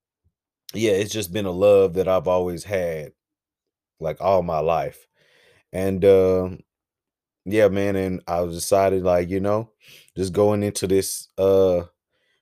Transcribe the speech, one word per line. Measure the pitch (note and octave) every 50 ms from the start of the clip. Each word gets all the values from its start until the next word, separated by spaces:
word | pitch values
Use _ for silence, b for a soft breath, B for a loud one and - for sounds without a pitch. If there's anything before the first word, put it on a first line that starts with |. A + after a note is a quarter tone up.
| _ _ _ _ _ _ _ _ _ _ _ _ _ - -
yeah, | G2+ A2+ G#2+
it's | G2 F#2+ G#2+ G2+
just | G2+ A2 G2+ E2+
been | F2 G#2+ G2+
a | F#2+
love | F2 F2+ G2 G#2 G2+ G2 F#2+ F#2 E2
that | F#2 F2+
I've | F2 F#2+ F#2 D2 F2+
always | F2+ F#2 F2+ F2+ F2 E2 -
had, | F#2 G#2 F#2 F2 E2+ E2 D#2 D2+ - _ _ _ _ _ _ _ _ _ _ _ _ _ _ _ _ _ _
like, | D#2 D#2 D#2 -
all | D#2 F#2 G2 F#2
my | F2 E2+ D#2+ D#2
life. | D2+ E2 E2 D#2 D2 E2 - - _ _ b b b b b b b b b b b b
And, | - F#2 F#2+ G2 F#2+ F#2 F2+
um, | G2 G2 F#2+ F#2 F#2 F#2 F#2 F#2 F#2 F#2 - _ _ _ _ _ _ _ _ _ _ _ _ _ _ _ _ _
yeah, | F#2 G2+ A2 G#2+ G2
man, | F#2 G2 G2 G2+ G2
and | F#2+ F#2+ F#2+ F#2 - -
I | - F2 F2
was | F2 E2+ E2+
decided, | F2 - - G2+ G2 G2 G2 F#2+ F#2+ F2+
like, | F#2 F2+ F2+ F2+ E2+
you | F#2+ F#2+
know, | F#2+ G2+ G#2 G#2+ A#2 - _ b b b b b b b b E2+
just | F#2 F#2+ E2+
going | G2+ G#2 G#2 G#2 G#2
into | G#2 G#2 G#2 - -
this, | F2+ G2 F#2+ F#2+ - - - - _ _ -
uh, | F#2+ G2 G2 F#2+ F#2+ F#2 F2+ F2 F2 - _ _ _ _ _ _ _ _ _ _